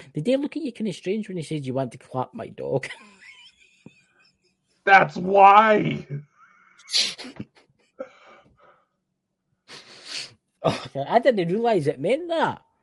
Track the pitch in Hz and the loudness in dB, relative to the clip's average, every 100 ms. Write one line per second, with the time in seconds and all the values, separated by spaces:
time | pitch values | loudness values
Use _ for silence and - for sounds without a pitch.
0 | - 151 160 269 285 294 302 - 220 - | -12 -6 -2 -2 -2 -8 -10 -8 -8 -6
1 | - 220 208 180 147 156 131 127 131 135 | -6 -6 -6 -10 -8 -8 -6 -6 -6 -10
2 | - 127 123 117 107 - - 139 - - | -10 -8 -8 -10 -16 -12 -6 -4 -6 -12
3 | - - 1047 1047 1017 _ _ _ - - | -20 -20 -20 -20 -20 _ _ _ -20 -20
4 | _ _ _ _ _ _ _ _ 196 190 | _ _ _ _ _ _ _ _ 6 6
5 | 151 185 180 196 196 202 220 214 - 143 | 6 -2 2 8 10 10 6 4 0 -4
6 | - 143 - _ - _ _ _ - - | -8 -12 -14 _ -20 _ _ _ -6 -4
7 | - - 247 - - _ _ _ _ - | -4 -6 -16 -16 -18 _ _ _ _ -18
8 | - - - - _ _ _ _ _ _ | -18 -20 -20 -20 _ _ _ _ _ _
9 | _ _ _ _ _ _ - - - - | _ _ _ _ _ _ -20 -20 -20 -20
10 | - - - - _ _ 156 - - - | -16 -14 -14 -20 _ _ -4 -4 -8 -10
11 | - 208 277 214 170 202 233 208 147 131 | -2 2 2 2 0 -2 0 0 -2 -4
12 | 165 277 349 330 208 - _ _ | -2 -4 -2 -2 -2 -4 _ _